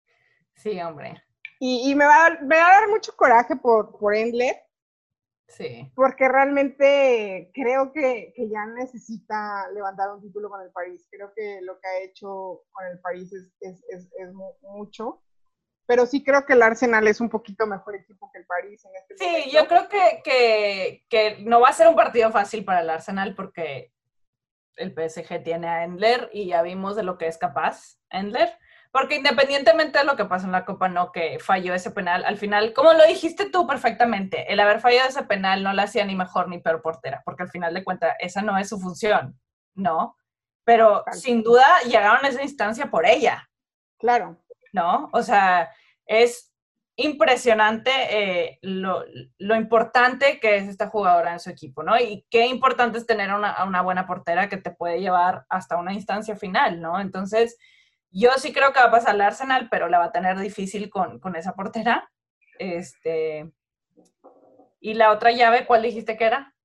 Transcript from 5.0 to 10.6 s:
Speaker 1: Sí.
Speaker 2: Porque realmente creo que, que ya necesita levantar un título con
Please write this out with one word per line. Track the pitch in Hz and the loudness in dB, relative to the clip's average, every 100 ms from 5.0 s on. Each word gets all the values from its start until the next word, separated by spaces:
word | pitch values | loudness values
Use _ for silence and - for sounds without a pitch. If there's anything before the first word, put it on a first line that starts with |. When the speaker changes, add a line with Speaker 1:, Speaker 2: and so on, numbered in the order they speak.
| _ _ _ _ _ | _ _ _ _ _
Speaker 1:
Sí. | - 160 117 - - | -16 -14 -14 -12 0
Speaker 2:
Porque | 262 262 262 | 0 2 2
realmente | 262 277 277 277 - 277 277 262 233 208 185 - | 2 2 0 -2 2 2 4 2 2 -2 -10 -12
creo | 277 240 269 269 | -6 -2 -2 -2
que, | 302 254 226 175 - | -2 -2 -4 -10 -10
que | 220 | -8
ya | 214 214 | -8 -10
necesita | 233 254 240 - 226 - 214 208 202 185 | -10 -12 -14 -16 -18 -10 -10 -8 -8 -10
levantar | 202 196 196 196 | -10 -10 -6 -8
un | 202 | -8
título | 202 202 202 | -16 -14 -14
con | 196 | -14